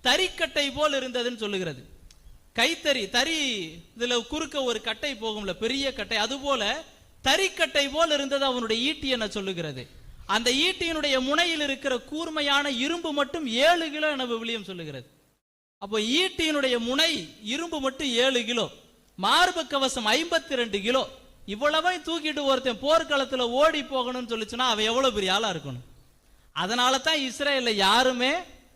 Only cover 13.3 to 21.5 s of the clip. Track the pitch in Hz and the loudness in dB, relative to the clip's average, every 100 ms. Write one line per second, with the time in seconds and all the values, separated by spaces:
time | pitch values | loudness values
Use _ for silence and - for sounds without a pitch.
13.3 | 339 269 233 311 349 320 302 302 277 247 | -2 -2 4 6 4 0 -2 -2 -2 -2
14.3 | 226 226 226 190 185 151 135 120 _ _ | -4 -4 -6 -8 -10 -10 -12 -14 _ _
15.3 | _ _ _ _ _ 196 214 220 294 370 | _ _ _ _ _ -4 0 2 2 2
16.3 | 370 320 294 269 240 233 277 330 277 156 | 0 0 2 2 2 0 2 2 0 -6
17.3 | - 214 277 339 311 262 262 285 233 262 | -12 -6 -6 -4 -2 -2 -2 0 2 2
18.3 | 247 220 240 170 - - _ _ - 196 | 2 0 -2 -2 -6 -20 _ _ -2 2
19.3 | 302 359 349 269 277 262 254 214 262 330 | 4 4 2 -2 0 0 0 0 0 2
20.3 | 330 - 262 233 202 208 262 - - - | -2 0 -2 -2 -2 0 0 0 -8 -20
21.3 | - - | -18 -10